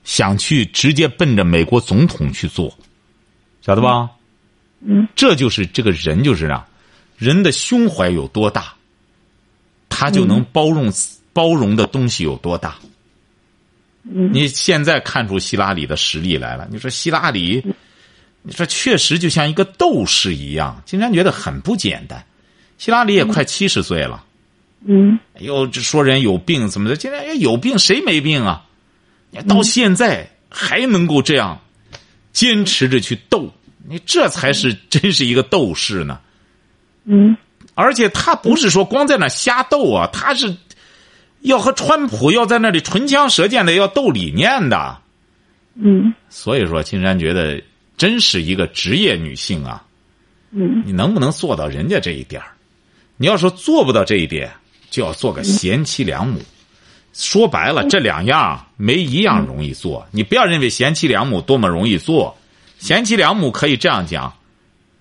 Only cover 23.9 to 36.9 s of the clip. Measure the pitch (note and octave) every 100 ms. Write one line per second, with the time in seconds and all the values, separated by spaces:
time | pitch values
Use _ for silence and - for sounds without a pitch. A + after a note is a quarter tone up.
23.9 | E2+ C2+ A1 - _ _ _ _ _ G3+
24.9 | G3 G3+ A3+ - - G#2+ C#3 C3 A#2+ A#2+
25.9 | D3+ C#3 C3+ A#2+ F#2 F2 D#3+ G#2+ G2 G#2
26.9 | D#3 C4 C#4+ C#4+ D#4 D3+ A#2+ G#3+ B3+ -
27.9 | A#3+ E4+ D#3+ D3 D3 G#2+ D#2+ - _ _
28.9 | _ _ _ _ - G3+ G3+ G#3+ A3+ A3+
29.9 | F#3 A#3+ A2 - _ _ - - F#3 B3+
30.9 | G3 E3+ D3 C3 C#3+ G2+ D2+ _ _ _
31.9 | - _ _ _ - B3+ G#3+ F#3+ - C3
32.9 | B2+ G2 A#2+ - G3+ C3 - _ _ -
33.9 | E3 - F4 A3+ F3 C3 C#3 C3 G#2 _
34.9 | D3 G3+ F3 B2 A#2+ B2+ G3 A#2 D#2+ -
35.9 | G2 D2 B1+ _ _ _ _ _ _ _